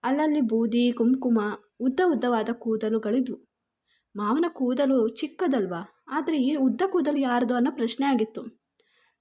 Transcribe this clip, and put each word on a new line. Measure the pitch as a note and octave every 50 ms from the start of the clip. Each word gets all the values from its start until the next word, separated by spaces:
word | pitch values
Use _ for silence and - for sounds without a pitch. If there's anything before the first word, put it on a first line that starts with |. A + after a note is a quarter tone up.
| -
ಅಲ್ಲಲ್ಲಿ | B3 C4+ C#4+ D#4 D#4 D4 D4+
ಬೂದಿ, | C4 A3 A3 A3+ A3+ A#3 A3+ A#3+ A#3+ A#3+
ಕುಂಕುಮ, | A#3+ - A3+ A#3 C4 C4 C4 B3+ A#3 A3+ G#3 G#3 G3+ - _ _ _ _
ಉದ್ದ | A#3 C4 C4 D#4+ F#4
ಉದ್ದವಾದ | F4+ D#4 A3+ - B3 A#3+ A3+ G#3+ A3+ A#3
ಕೂದಲುಗಳಿದ್ವು. | A#3 - A#3 A3 A3 A3 G#3+ A3 A3 G#3+ G#3+ G#3+ C4 B3+ - G#3 - _ _ _ _ _ _ _ _ _ _ _ _ _ _ _
ಮಾವನ | G3+ G#3 G#3 A#3 D#4 E4+ E4+
ಕೂದಲು | E4+ - C4 B3 B3+ A#3+ C#4+ C4 C4+ B3+ A3 A3+
ಚಿಕ್ಕದಲ್ವಾ, | - - D#4 C#4 - - F#4+ E4+ C4 B3 G3 F3+ F3 E3+ F#3+ - _ _ _ -
ಆದ್ರೆ | C4+ D4+ C#4+ E4+ D#4+ D4
ಈ | B3 C4 D4+
ಉದ್ದ | D4 C4 B3+ G#3+ A3+ F#4 F#4+
ಕೂದಲು | F#4+ F4+ C#4+ D4 D4 D4
ಯಾರ್ದು | C4+ B3+ A#3+ A#3+ B3 A3+ B3
ಅನ್ನೋ | B3 A#3+ C#4+
ಪ್ರಶ್ನೆ | - - A#3 A3+ - - C4+
ಆಗಿತ್ತು. | C#4 C4+ A#3 A3 A3 - - - A3+ - _ _ _ _ _ _ _ _ _ _ _ _ _